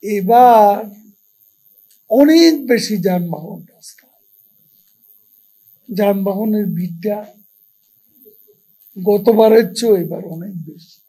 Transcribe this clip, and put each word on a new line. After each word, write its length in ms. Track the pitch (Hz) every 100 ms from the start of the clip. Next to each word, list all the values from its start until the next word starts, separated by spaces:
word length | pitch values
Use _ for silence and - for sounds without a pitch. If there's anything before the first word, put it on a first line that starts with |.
এবার 840 | 202 208 190 233 247 226 208 202 220 - _ _ _ _ _ _ _ _ _ _ _
অনেক 580 | 247 294 330 330 302 247
বেশি 300 | 233 - 208
যানবাহন 680 | 180 180 175 156 165 170 -
রাস্তা, 340 | _ - _ _ _ _ _ _ _ _ _ _ _ _ _ _ _ _ _ _ _ -
যানবাহনের 720 | 202 202 196 196 190 220 214 196
ভিড়টা 600 | 165 180 170 208 208 214 _ _ _ _ _ _ _ _ _ _ _ _ _ _ _ _ 202
গতবারের 720 | 185 208 202 220 220 220 185 -
চেয়েও 220 | 233 196
এবার 280 | 160 170 170
অনেক 280 | 165 190 180 156
বেশি। 340 | 156 _ _